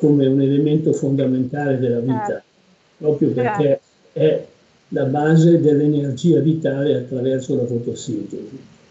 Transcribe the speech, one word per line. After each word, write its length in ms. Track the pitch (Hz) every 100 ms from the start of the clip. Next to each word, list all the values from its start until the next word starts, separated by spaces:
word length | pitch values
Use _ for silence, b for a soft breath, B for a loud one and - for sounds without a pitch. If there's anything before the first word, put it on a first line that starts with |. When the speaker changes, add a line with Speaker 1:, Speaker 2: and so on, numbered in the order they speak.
Speaker 1:
come 240 | 151 143 131
un 160 | 135
elemento 520 | 135 143 151 156 160
fondamentale 840 | - 139 135 131 127 123 143 143 131
della 220 | 123 120
vita, 260 | 123 123 104
Speaker 2:
Certo. 180 | - - _ _ _ _ -
Speaker 1:
proprio 320 | 151 147 143
perché 340 | 123 123 -
Speaker 2:
Certo. 200 | 143 135 _ _ _
Speaker 1:
è 320 | - 156 - - _ _ _ -
la 160 | - 131
base 560 | 147 151 160 170 165
dell'energia 760 | 147 143 147 147 139 123 175 147
vitale 560 | 151 - 139 139 147 123
attraverso 600 | - 131 131 131 127 127
la 120 | 120
fotosintesi. 920 | 117 117 110 - 104 95 - - - - _ _